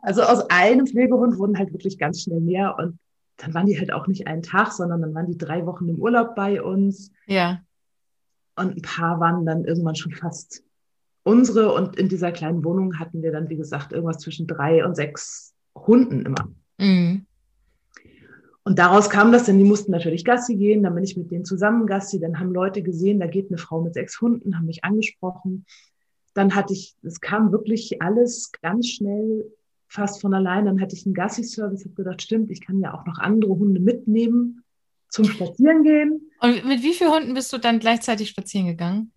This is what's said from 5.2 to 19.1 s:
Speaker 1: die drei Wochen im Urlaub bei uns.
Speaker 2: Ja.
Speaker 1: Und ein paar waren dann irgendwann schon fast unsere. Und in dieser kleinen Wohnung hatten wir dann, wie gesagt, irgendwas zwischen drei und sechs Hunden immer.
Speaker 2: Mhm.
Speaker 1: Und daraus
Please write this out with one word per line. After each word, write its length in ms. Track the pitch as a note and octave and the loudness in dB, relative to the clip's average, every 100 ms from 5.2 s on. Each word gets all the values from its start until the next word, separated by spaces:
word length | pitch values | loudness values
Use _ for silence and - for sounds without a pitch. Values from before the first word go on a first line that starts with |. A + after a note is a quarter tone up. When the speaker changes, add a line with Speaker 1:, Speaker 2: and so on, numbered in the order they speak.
| F3 | -6
Speaker 1:
die 100 | E3+ | -6
drei 300 | D3 E3 E3+ | -6 -6 -6
Wochen 200 | - F3 | -6 -6
im 120 | E3 | -2
Urlaub 340 | A3+ A#3 A#3 A#3 | 0 2 0 -4
bei 280 | G3 G3+ | -4 -4
uns. 480 | - F#3+ G3 G3 - _ _ | -2 0 0 -2 -10 _ _
Speaker 2:
Ja. 340 | G3 F3 F3+ _ _ _ _ _ _ _ _ _ - | 0 0 -2 _ _ _ _ _ _ _ _ _ -6
Speaker 1:
Und 220 | F#3 F3+ | -4 -4
ein 40 | |
paar 380 | - - E3 E3+ | -12 -4 -4 0
waren 260 | E3 F3 D#3+ | 0 0 -2
dann 200 | D#3+ - | -2 -2
irgendwann 300 | E3 E3 D#3+ | -2 -2 -4
schon 180 | E3 | -8
fast 500 | - F3 - - - _ _ _ _ _ _ | -8 -10 -10 -18 -20 _ _ _ _ _ _
unsere. 480 | - A#3 B3 G3+ G#3+ | 4 6 6 4 4
Und 220 | - F#3+ - | 2 -2 0
in 120 | F#3+ | -2
dieser 220 | F3+ F3 | 0 -4
kleinen 320 | E3+ D#3 E3+ | -4 -4 -2
Wohnung 340 | D#3 F#3 F#3+ E3 | 0 0 -2 -4
hatten 240 | E3+ E3 | -8 -6
wir 100 | D#3+ | -4
dann, 180 | D#3 D#3 | -4 -6
wie 80 | D#3+ | -8
gesagt, 360 | D3 C#3+ C#3+ | -6 -8 -8
irgendwas 240 | - E3 D#3+ | -6 -4 -6
zwischen 300 | - D#3 E3 | -8 -10 -8
drei 360 | E3 D3 E3 | -4 2 2
und 120 | E3+ D#3+ | 2 -2
sechs 580 | D3 D3 - - - _ _ - | -6 -8 -16 -16 -20 _ _ -8
Hunden 500 | - A#3+ B3+ C#3 C3+ | 6 6 6 0 -2
immer. 240 | C3+ - - _ _ | -4 -6 -12 _ _
Speaker 2:
Mhm. 480 | G3 F#3 F3 F#3+ F#3+ _ _ _ _ _ _ - _ _ _ - _ _ | 4 4 4 0 -6 _ _ _ _ _ _ -20 _ _ _ -20 _ _
Speaker 1:
Und 160 | - F#3 | -2 4
daraus 320 | F3 G3 G#3 | 6 6 4